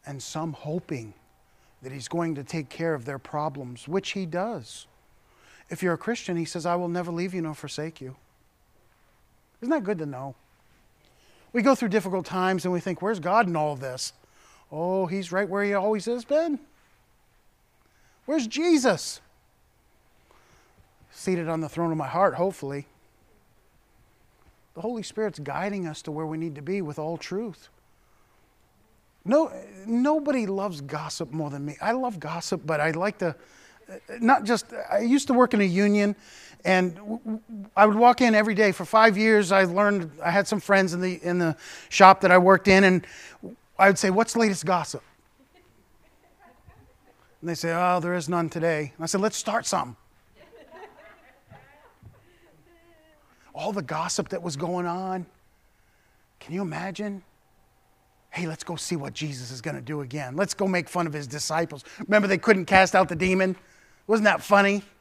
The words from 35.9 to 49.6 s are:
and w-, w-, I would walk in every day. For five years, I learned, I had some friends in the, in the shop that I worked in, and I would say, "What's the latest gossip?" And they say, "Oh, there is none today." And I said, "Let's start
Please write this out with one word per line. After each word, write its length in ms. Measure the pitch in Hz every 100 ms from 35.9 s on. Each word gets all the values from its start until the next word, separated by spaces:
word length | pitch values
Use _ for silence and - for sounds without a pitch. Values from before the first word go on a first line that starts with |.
| 208 202 202 - - - -
and 320 | 180 185 180
w-, 260 | 170 208 226
w-, 160 | 220 220 _ 220 196
I 120 | - 214
would 100 | 208
walk 240 | 240 240
in 140 | 247
every 200 | 214 220
day. 180 | 202 214
For 120 | 180
five 320 | 175 220 226 196
years, 340 | 220 214 185
I 140 | 196
learned, 460 | 185 175 208 202 165 143
I 80 | 165
had 160 | 185 196
some 140 | 208
friends 320 | - 196 190
in 80 | 175
the, 140 | 185 180
in 160 | 175 180
the 180 | 165 151 - - -
shop 320 | - 190 185
that 100 | 190
I 60 | 180
worked 320 | 180 190 202
in, 160 | 190
and 220 | 196 180 - - - - 185 233 _ -
I 80 | 190
would 120 | 202
say, 120 | 196
"What's 220 | 185 226
the 80 | 233
latest 260 | 220 185 151
gossip?" 360 | 180 151 131 _ _ _ _ 262 _ _ _ _ _ _ _ _ _ 240 254 - - - _ _ _ _ _
And 80 | 170
they 60 |
say, 180 | 160 165
"Oh, 280 | 165 180 180
there 140 | 170
is 140 | 180 147
none 200 | 175 165
today." 440 | 170 165 151 147 -
And 80 |
I 20 | 160
said, 140 | 196
"Let's 160 | 208 -
start 300 | - 220